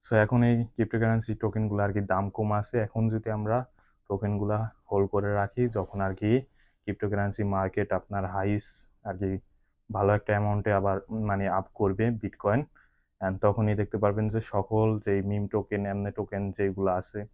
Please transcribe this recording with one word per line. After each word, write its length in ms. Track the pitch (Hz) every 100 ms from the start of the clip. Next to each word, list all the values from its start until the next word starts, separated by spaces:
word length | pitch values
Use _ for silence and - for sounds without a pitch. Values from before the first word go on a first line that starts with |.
| -
So, 60 | 110
এখন 240 | 107 120
এই 120 | 120 117 117
ক্রিপ্টোকারেন্সি 580 | - 110 113 113 113 110 107
টোকেনগুলো 460 | 110 107 107 101
আর 80 | 101 101
কি 60 | 98
দাম 140 | 92 98
কম 200 | 104 107 104
আছে, 160 | 104 120 107
এখন 180 | 113 110
যদি 160 | 110 113 107
আমরা 200 | 104 120 127 _ _ _ _
টোকেনগুলা 480 | 98 104 101 101 107 113 - _
হোল্ড 180 | 101 98
করে 160 | 101 101 101
রাখি, 220 | 101 - 123 110
যখন 200 | 90 101
আর 120 | 95 95
কি 120 | 107 127 127 _ _ _
ক্রিপ্টোকারেন্সি 600 | - 95 104 101 101 98
মার্কেট 460 | 101 98 95 107 98 92
আপনার 240 | - 98 95
হাইস 320 | 95 101 104 - - - _ 107
আর 80 | 92
কি 80 | 95 95 _ _ _ _ _
ভালো 220 | 98 101 104
একটা 140 | -
অ্যামাউন্টে 380 | 104 104 101 101
আবার, 240 | 101 98 95 - 110 107
মানে 160 | 98 98
আপ 180 | 92 92
করবে 320 | - 101 95 113 113
বিটকয়েন, 400 | 101 - 104 113 156 _ _ _ _ _
and 140 | 95 95 104
তখনই 300 | 101 107 104
দেখতে 160 | 101 104
পারবেন 220 | 104 104 107
যে 60 | 110 107
সকল 340 | 104 95 107 110 107 104
যেই 140 | 98 98
মিম 140 | 104 101
টোকেন, 280 | 107 101 101 101
এমনে 260 | 98 101
টোকেন 300 | 101 98 98 101 95
যেগুলো 340 | 98 95 95 90
আছে 200 | - 104 104